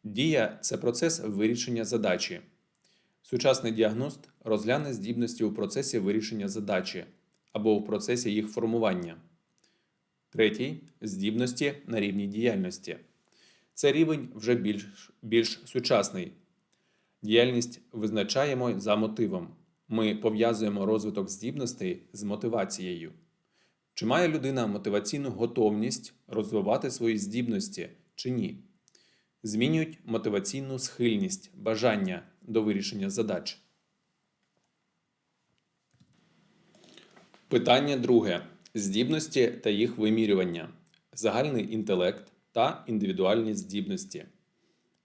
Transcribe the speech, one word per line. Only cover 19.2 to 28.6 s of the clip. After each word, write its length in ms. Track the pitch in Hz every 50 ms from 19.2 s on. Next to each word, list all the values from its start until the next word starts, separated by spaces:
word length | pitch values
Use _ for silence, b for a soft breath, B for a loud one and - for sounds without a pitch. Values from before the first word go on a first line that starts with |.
| 113 95 95 90 85 - - _ _ _ _ _ _ -
Ми 260 | 110 113 110 107 107
пов'язуємо 720 | 107 110 113 110 107 117 117 113 104 110 104 101 101 98
розвиток 440 | 104 110 110 101 107 92 104 95 92
здібностей 720 | - - 110 123 143 143 127 120 - - 95 92 87 - - _
з 100 | - 101
мотивацією. 880 | 104 101 104 - - 117 113 110 95 95 - - 92 90 90 82 82 78 - - _ _ _ _ _ _ _ _ _ _ _ _ _ _ _
Чи 120 | - -
має 220 | 110 131 170 180 165
людина 380 | 156 156 131 135 135 127 117
мотиваційну 640 | 107 101 104 - 104 101 104 - - - 143 139 131
готовність 840 | 98 95 117 - - 131 107 107 104 107 113 127 - - - - _ _ _ -
розвивати 640 | 101 110 104 104 110 104 95 101 117 135 - -
свої 280 | - - 120 113 110 104
здібності, 680 | 98 98 107 123 123 120 107 98 - - - 98 82 - - _ _ _ _
чи 160 | - - 127
ні? 280 | 127 117 101 85 71 -